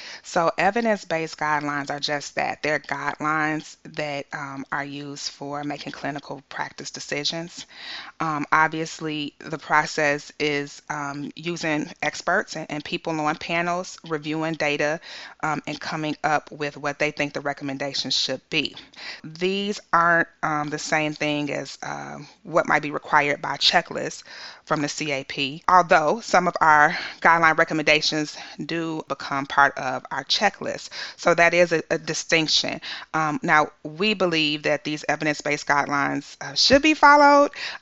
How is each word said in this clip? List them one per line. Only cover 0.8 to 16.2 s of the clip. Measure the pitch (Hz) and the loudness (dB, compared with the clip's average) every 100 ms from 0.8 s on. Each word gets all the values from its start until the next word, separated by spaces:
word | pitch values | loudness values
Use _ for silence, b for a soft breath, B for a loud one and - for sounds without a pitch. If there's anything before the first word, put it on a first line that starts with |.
| 233 202 - 160 160 - | 0 -2 -2 -4 -4 -4
guidelines | 151 151 147 147 139 | -2 -2 -2 -4 -6
are | 143 | -6
just | 147 147 - - | -4 -4 -4 -4
that. | 139 - | -4 -2
They're | 147 147 | -2 -2
guidelines | - 139 143 - 151 156 151 156 - - | -4 -6 -6 -4 -2 0 0 -2 -6 -16
that, | 156 160 151 143 - | -12 -8 -6 -6 -8
um, | 151 139 139 135 | -10 -10 -10 -8
are | 151 | -6
used | 143 143 143 143 - | -6 -10 -12 -10 -12
for | - 143 143 | -10 -10 -8
making | 147 143 - | -6 -8 -10
clinical | - 139 143 - 139 - | -8 -8 -8 -10 -14 -12
practice | - 147 - 143 | -10 -8 -10 -12
decisions. | 135 - 143 147 165 170 - - B B B B - | -12 -8 -4 -4 -4 -8 -12 -16 B B B B -6
Um, | 165 147 147 | -4 -2 2
obviously, | 156 160 156 160 - 160 151 147 - | 2 4 0 -6 -8 -6 -6 -8 -10
the | - 156 - | -10 -10 0
process | 156 156 - 151 147 - - | 2 2 0 0 0 -4 -4
is, | 147 143 143 - - | -2 -2 -4 -10 -10
um, | 151 143 143 143 - | -8 -6 -8 -10 -10
using | 160 170 165 151 175 - | -8 -4 -2 -2 -4 -6
experts | 151 - - 185 - 160 | -6 -4 0 0 -2 -8
and, | 160 | -8
and | 147 | -10
people | - 170 - 160 | -6 -6 -4 -2
on | 151 156 | -2 -2
panels, | - 170 175 175 185 - 165 | -2 -2 0 -2 -6 -14 -8
reviewing | 160 151 156 160 160 | -6 -4 -2 -2 0
data, | 147 147 147 165 B B B B | 0 2 0 -2 B B B B
um, | 156 143 - | -4 -4 -6
and | 147 | -10
coming | - 160 151 - | -6 -4 -4 -2